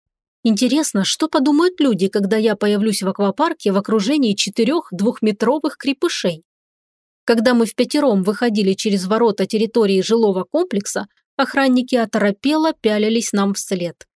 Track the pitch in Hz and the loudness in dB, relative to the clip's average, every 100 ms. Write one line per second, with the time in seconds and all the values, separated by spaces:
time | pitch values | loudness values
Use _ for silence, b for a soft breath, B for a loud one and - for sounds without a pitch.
0 | _ _ _ _ 233 208 247 285 302 196 | _ _ _ _ -2 0 2 0 0 -2
1 | 190 - 311 311 269 294 359 359 285 190 | -2 -2 -2 0 2 4 2 2 0 2
2 | 190 208 196 220 220 208 208 208 220 196 | 0 0 0 2 0 0 0 0 0 -2
3 | 190 190 202 196 330 311 208 196 202 220 | -4 -2 -2 0 -2 -2 -2 -2 0 -2
4 | 196 302 233 202 - 220 226 330 - 175 | 0 0 0 0 -4 -2 0 0 -4 -4
5 | 214 - 220 208 220 302 302 - 269 269 | -2 0 -2 0 0 0 -2 -6 -6 -2
6 | 349 - 190 160 _ _ _ _ _ _ | -2 -2 -6 -6 _ _ _ _ _ _
7 | _ _ - 233 226 240 220 - 247 302 | _ _ 0 2 4 2 0 0 -2 2
8 | 285 196 185 208 240 214 190 196 220 196 | 2 2 0 -2 -2 0 0 0 0 -2
9 | 185 220 233 202 190 214 220 233 202 190 | 0 2 2 0 -2 -2 0 2 2 2
10 | 180 233 214 190 - 311 370 202 - - | 2 2 2 0 -2 -2 -2 -4 -4 -8
11 | 208 _ _ - 262 277 269 254 254 247 | -10 _ _ -4 -2 2 2 2 2 -2
12 | 220 220 202 202 269 311 320 - 214 208 | 0 0 0 0 0 0 0 0 -2 0
13 | 214 233 226 202 196 196 - 185 170 - | 0 0 -2 0 0 -2 -4 -4 -6 -10
14 | - _ | -20 _